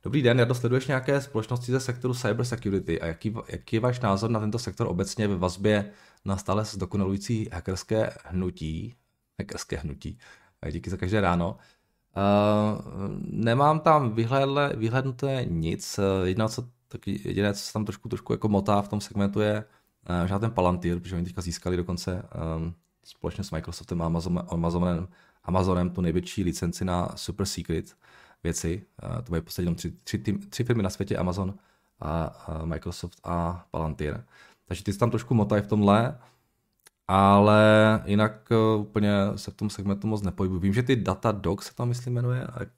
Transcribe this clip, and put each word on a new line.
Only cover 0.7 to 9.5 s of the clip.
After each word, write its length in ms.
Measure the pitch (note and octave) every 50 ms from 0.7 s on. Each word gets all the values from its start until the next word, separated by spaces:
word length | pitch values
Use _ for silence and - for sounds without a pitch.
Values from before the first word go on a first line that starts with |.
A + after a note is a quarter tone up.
| B2 B2+ B2+
nějaké 340 | - C#3 C3 B2+ - C#3 C#3+
společnosti 520 | C3+ - - A#2 G#2 - B2 A#2+ B2 A#2+
ze 80 | B2+ C3
sektoru 340 | B2+ - A#2+ - - B2+ B2
cybersecurity 840 | B2 - G#2+ G#2+ A#2 A#2+ B2 A#2 - - G2+ G2 F#2+ E2+ - E2 D#2+
a 60 | D#2+
jaký 240 | E2 E2 - - A2
va-, 140 | G#2+ A2+ - -
jaký 280 | - - - - -
je 40 | A2
váš 200 | A#2 B2 B2 B2
názor 300 | B2 G#2 G2 G2 A2 A2+
na 100 | A#2 G#2+
tento 180 | G#2+ G#2+ G#2+ A#2
sektor 280 | - A2 F#2 - A#2+
obecně 420 | F#2+ F2+ F2 F#2+ F#2+ - - G#2+ G2+
ve 80 | G2+
vazbě 560 | F2 F2+ F2+ F2 G2 G2+ G#2 G#2+ G#2 G2+ G2+ - - - - _ _ _
na 120 | G2 G2
stále 280 | G2 - - F#2+ G#2+ A2
se 120 | G#2 -
zdokonalující 720 | G2 F#2+ F2+ - G#2 F#2+ F#2+ G2 G2+ G2+ - A#2 A2 G#2+ G#2+
hackerské 580 | - F2+ - - F#2 F2+ - - A2 A2 A2 - - - -
hnutí? 720 | - E2+ F#2 F#2 F2+ F2 - D#2+ D#2 D#2 - - A#2 B2 _ _ _ _ _ _ _ _ -
Hackerské 380 | - -